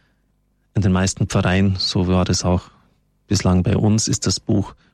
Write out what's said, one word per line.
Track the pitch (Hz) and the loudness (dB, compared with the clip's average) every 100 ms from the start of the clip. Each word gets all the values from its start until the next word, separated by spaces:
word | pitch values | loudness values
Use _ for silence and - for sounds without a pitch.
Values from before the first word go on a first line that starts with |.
| _ _ _ _ _ _ _ | _ _ _ _ _ _ _
In | - | -2
den | 98 | 0
meisten | 92 95 - - | 2 0 -2 -2
Pfarreien, | 101 92 95 98 95 | 0 0 2 2 0
so | - 101 90 | -2 -2 0
war | 92 | 0
das | 90 90 | 0 0
auch | 90 90 - _ _ _ _ _ - | 0 -2 -4 _ _ _ _ _ -4
bislang | 101 92 92 | -2 2 2
bei | 90 95 | 2 2
uns, | 107 110 - | 2 0 0
ist | - - | -4 -4
das | - | -4
Buch | - 107 - - _ | -2 -2 -2 -10 _